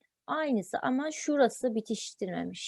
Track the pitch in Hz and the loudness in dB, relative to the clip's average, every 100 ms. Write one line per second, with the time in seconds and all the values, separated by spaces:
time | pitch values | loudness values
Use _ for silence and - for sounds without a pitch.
0 | _ _ - 302 302 220 175 - 262 254 | _ _ -4 -2 2 2 0 -2 0 0
1 | 302 311 - 294 240 - 254 220 214 208 | -2 -4 0 6 4 4 -2 -2 -2 -4
2 | - - 185 175 175 185 | -6 -6 -4 -4 -4 -6